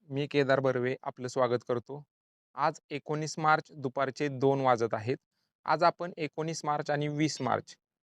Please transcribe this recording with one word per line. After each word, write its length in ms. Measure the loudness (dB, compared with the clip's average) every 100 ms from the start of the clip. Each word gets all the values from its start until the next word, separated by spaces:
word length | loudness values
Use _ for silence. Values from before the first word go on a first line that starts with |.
| -8
मी 160 | -6 0
केदार 320 | 2 4 4
बर्वे 360 | 4 2 -2 -4
आपलं 240 | -8 -8 -6
स्वागत 360 | 0 2 2 0
करतो. 340 | -4 -4 -12 -16 _ _ _ _ -2
आज 240 | -2 -2 -8
एकोणीस 460 | -8 -4 -4 -4 0
मार्च 340 | 2 2 0 -8
दुपारचे 520 | -6 -2 -2 -2 -4 2
दोन 220 | 2 4
वाजत 320 | 4 4 2
आहेत. 240 | -2 -4 -6 _ _ _ _ -2
आज 180 | 2
आपण 280 | 2 2 -6 -6
एकोणीस 440 | -6 -4 -6 -4 -4
मार्च 260 | -2 -2
आणि 160 | -2 -2
वीस 300 | 0 0 0
मार्च 340 | -2 -2 -4 -20 _ _